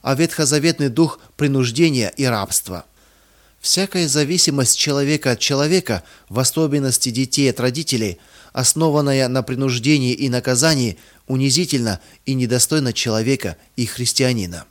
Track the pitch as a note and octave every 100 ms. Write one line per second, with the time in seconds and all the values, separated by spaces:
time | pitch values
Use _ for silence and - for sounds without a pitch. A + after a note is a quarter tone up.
0 | C3+ C3+ E3 - C#3+ D3+ D#3+ D#3 C#3+ A#2+
1 | E3 - - - D3 C3+ B2 A#2 E3 C3
2 | G2+ - C3 A2 G2 - - F2 - _
3 | _ _ _ _ _ _ - F3+ G3 F#3
4 | D#3+ D3 C#3+ F3 - C#3+ B2+ - - C#3+
5 | C#3+ D3+ C3+ A#2 - C#3 D3+ F#3 - G2
6 | - - _ G#2+ B2+ - D#3 C#3+ C3+ B2
7 | C3 A#2 C3 - C3+ A#2+ B2 C3 D#3+ A#2+
8 | G#2+ F2 - - - - B2 D#3 D#3+ D3
9 | C#3+ C3+ B2+ C3 B2+ C3 C3+ A#2+ B2 D3+
10 | B2 B2 C#3 B2 C3 B2 D#3+ C#3 A#2 F2
11 | - - - C3 C3+ B2+ F3 C#3 A2+ F#2
12 | - - - C3 B2 B2 - D#3 B2+ G#2+
13 | B2 A2 A2+ C3+ F#2 D#2 _ - A#2 -
14 | A#2+ - B2+ A#2 F2+ E2+ -